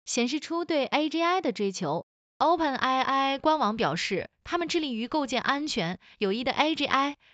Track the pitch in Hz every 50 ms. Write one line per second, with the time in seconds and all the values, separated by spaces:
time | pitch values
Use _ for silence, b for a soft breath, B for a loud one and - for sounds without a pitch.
0 | _ - - 247 233 247 269 311 - - 320 339 349 330 349 294 262 - - 277
1 | 302 311 294 330 330 339 359 381 330 294 - - 208 196 185 - 185 143 147 170
2 | - _ _ _ _ _ _ - 254 302 349 330 330 294 262 233 - 262 262 262
3 | 262 - 269 269 269 269 269 277 - 311 311 311 254 202 214 226 214 151 139 170
4 | - - 202 175 - - _ _ - - 330 349 349 311 - 339 311 285 247 220
5 | 233 226 - 311 285 240 254 233 - - 262 285 294 302 - 233 175 165 180 B
6 | B B B B 208 196 196 233 - 269 - - 285 311 320 - 285 - - 269
7 | 277 285 294 b b b